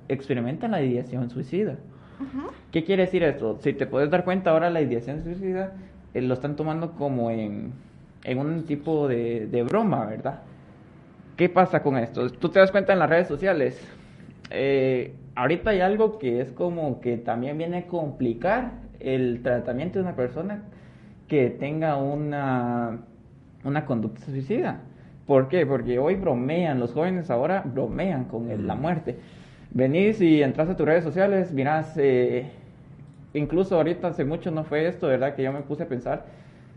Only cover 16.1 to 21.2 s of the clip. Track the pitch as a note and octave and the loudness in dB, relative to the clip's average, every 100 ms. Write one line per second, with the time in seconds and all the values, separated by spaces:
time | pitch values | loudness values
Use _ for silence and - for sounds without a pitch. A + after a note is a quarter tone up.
16.1 | G#3+ C3 A#2+ C3+ - F3 E3+ D3+ A#2+ B2 | 2 -2 0 -2 -4 -4 -2 -2 -2 -2
17.1 | A#2 A#2 A#2 C3 D3+ E3 F3 F3 F3 D3+ | -2 -2 -2 -2 -4 -4 -4 -4 -4 -4
18.1 | C3 B2 A2+ F3 A#3 B3 - - - C3+ | -2 -2 0 0 0 -2 -10 -16 -10 -4
19.1 | C3 B2 A#2 B2+ B2 - A#2+ E3+ F#3+ F3+ | 0 0 -2 -2 -2 -2 -4 -4 -2 -4
20.1 | C3 B2+ C3+ F#3+ G#3 - - - - - | -2 -4 -4 -8 -8 -12 -20 -20 -20 -20
21.1 | - | -20